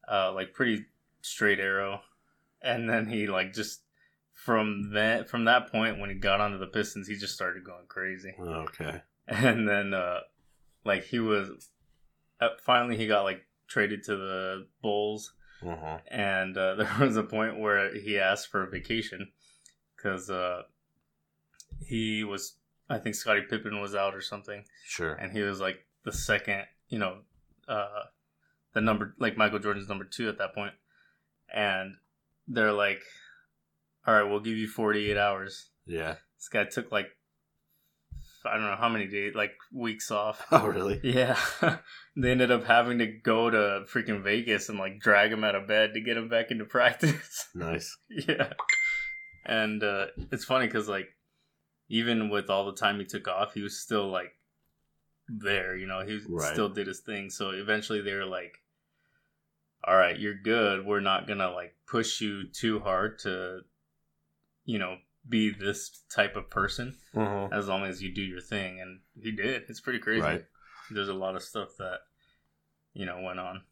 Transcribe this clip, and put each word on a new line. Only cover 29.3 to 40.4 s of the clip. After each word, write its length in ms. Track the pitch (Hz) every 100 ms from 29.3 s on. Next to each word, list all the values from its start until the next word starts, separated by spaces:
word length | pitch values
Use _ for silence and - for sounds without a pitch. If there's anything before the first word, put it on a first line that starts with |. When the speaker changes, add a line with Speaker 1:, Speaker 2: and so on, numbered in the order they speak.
| 110
Speaker 1:
Michael 240 | 107 104
Jordan's 300 | 104 98 98
number 160 | 98 95
two 240 | - 113
at 80 | 104
that 160 | 98
point. 200 | - 101 - _ _ _ _ _ _ _
And 420 | - 101 95 95 95 _ _ _ _ -
they're 240 | 120 107
like, 300 | 104 101 98 - - - - _ _ _ _ _ _ -
"All 60 | 110
right, 80 |
we'll 160 | 104 104
give 180 | 110 110
you 100 | 107
forty-eight 500 | 113 107 107 104 104
hours." 520 | 101 98 95 - - _ -
Speaker 2:
Yeah. 300 | 85 80 82 _ _
Speaker 1:
This 100 | -
guy 140 | 113 101
took, 260 | - 117
like, 160 | 107 98 _ _ _ _ _ _ _ _ _ _ - - - 113
I 80 |
don't 100 | 107
know 120 | 107 98
how 120 | 117
many 180 | 110 98
days, 280 | 101 101 110
like, 180 | 104 - -
weeks 380 | 131 117 110 -
off. 340 | 107 107 -